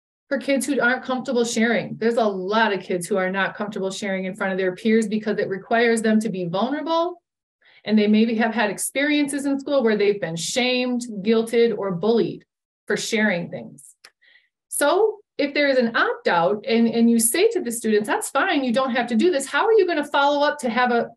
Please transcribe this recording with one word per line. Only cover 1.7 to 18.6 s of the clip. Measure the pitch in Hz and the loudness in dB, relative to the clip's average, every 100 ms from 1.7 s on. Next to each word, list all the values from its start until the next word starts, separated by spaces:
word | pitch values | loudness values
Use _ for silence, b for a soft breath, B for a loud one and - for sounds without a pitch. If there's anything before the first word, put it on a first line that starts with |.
| 208 - - | 0 -4 -4
There's | 226 233 | 0 2
a | |
lot | 220 190 185 220 220 | 0 0 -2 0 2
of | 196 | 0
kids | - 185 175 | -4 -6 -2
who | 196 | -2
are | 185 | 0
not | 196 185 - | -2 -4 -4
comfortable | 214 208 190 | -8 -6 -6
sharing | 196 202 190 190 | -6 -6 -6 -6
in | 180 | -6
front | 196 | -4
of | 190 | -2
their | 190 180 | -2 -2
peers | 226 220 214 | 2 2 2
because | 214 214 202 | -2 -2 -2
it | - | -4
requires | 185 - 233 233 226 | -6 -2 2 2 2
them | 220 220 | 2 2
to | 220 | 0
be | 185 170 | -4 -4
vulnerable, | 185 233 294 302 330 349 349 _ _ _ _ b b - | -2 -2 -2 -2 0 -2 -6 _ _ _ _ b b 0
and | 214 | 2
they | 208 | 4
maybe | 214 233 220 | 4 4 2
have | 226 | 0
had | 220 208 | 0 -2
experiences | 180 - 269 294 294 285 285 277 | -2 -6 -2 0 2 0 -2 -4
in | 277 | -4
school | - 277 | -2 0
where | 226 208 | 2 2
they've | 202 202 | 2 0
been | 160 165 | -4 -6
shamed, | - 254 247 254 254 247 240 202 | -4 -2 0 0 -2 -4 -6 -4
guilted, | 190 226 226 233 233 | 0 2 2 2 2
or | 196 196 | 2 -4
bullied | 175 208 226 165 - - _ _ _ - | -2 2 2 0 -4 -16 _ _ _ -6
for | 202 | -4
sharing | - 220 214 175 170 | -2 0 0 0 -4
things. | - - 143 - _ b b b b b _ _ | -10 -14 -20 -20 _ b b b b b _ _
So | - 285 349 440 - _ - | -2 2 4 2 0 _ -6
if | 277 | -2
there | 294 285 | 0 2
is | 254 | 2
an | 233 240 | 2 0
opt-out | 392 480 - 175 175 214 - | 0 -2 0 2 2 0 0
and, | 233 233 | 2 2
and | 233 233 | 4 4
you | 233 | 4
say | 233 330 440 | 2 2 2
to | 403 | 2
the | 240 | -4
students, | 226 220 208 214 | -4 0 0 0
"That's | 392 - | -2 -2
fine, | 277 381 311 | -2 0 0